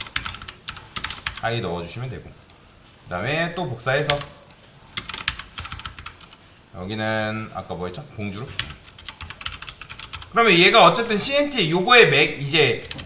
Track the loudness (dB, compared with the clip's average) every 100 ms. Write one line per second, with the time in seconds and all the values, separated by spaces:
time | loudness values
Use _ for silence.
0 | -10 -8 -8 -12 -14 -16 -14 -14 -12 -10
1 | -8 -8 -10 -6 -4 -2 -4 -6 -8 -10
2 | -10 -12 -14 -20 -20 -20 -20 -20 -20 -20
3 | -10 -6 -2 -2 -2 -4 -6 -4 -2 0
4 | 0 -2 -4 -16 -20 -20 -20 -20 -16 -12
5 | -10 -8 -6 -8 -8 -14 -14 -12 -14 -16
6 | -20 -20 -20 -20 -20 -20 _ -12 -8 -4
7 | -2 -2 -2 -4 -8 -10 -8 -6 -6 -8
8 | -12 -8 -8 -8 -10 -8 -10 -12 -20 -20
9 | -18 -16 -16 -12 -12 -12 -16 -18 -18 -18
10 | -16 -16 -4 2 6 8 8 10 8 8
11 | 0 0 2 2 2 0 0 2 6 8
12 | 8 6 2 0 0 2 4 2 -6 -12